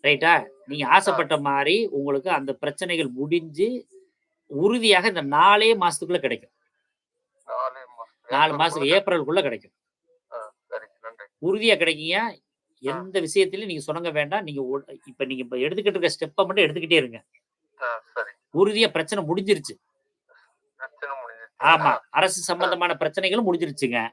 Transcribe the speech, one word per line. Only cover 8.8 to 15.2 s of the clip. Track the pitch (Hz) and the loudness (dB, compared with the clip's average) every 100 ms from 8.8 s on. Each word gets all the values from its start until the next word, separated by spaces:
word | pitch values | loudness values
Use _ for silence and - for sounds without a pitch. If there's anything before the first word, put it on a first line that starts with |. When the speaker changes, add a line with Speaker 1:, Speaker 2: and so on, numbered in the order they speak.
| 143 | 0
Speaker 2:
குள்ள | 185 | 2
Speaker 1:
ஏப்ரலுக்குள்ள | 196 175 139 175 | 2 -2 0 0
கிடைக்கும். | 147 113 - _ _ _ _ _ _ | 0 -6 -14 _ _ _ _ _ _
Speaker 2:
ஆ, | 120 107 _ _ | -16 -16 _ _
சரிங்க, | 110 107 _ | -14 -14 _
நன்றி. | 113 117 104 _ | -20 -20 -20 _
Speaker 1:
உறுதியா | 160 208 226 185 | -4 0 2 2
கிடைக்குங்க. | 165 151 160 190 | 2 -2 -2 -2
Speaker 2:
ஆ. | 226 190 _ _ _ _ | -2 -8 _ _ _ _
Speaker 1:
எந்த | 131 135 185 190 | -6 -6 -4 -4
விஷயத்திலயும் | 160 196 185 190 214 | 0 0 0 -2 -8
நீங்க | 156 147 | -8 -6
சுணங்க | 156 170 | -6 -4
வேண்டாம். | 151 147 202 | -2 -2 -4
நீங்க | 175 143 | -6 -8
ஒ-, | 127 139 135 135 - | -4 -6 -8 -20 -20
இப்ப | 123 | -8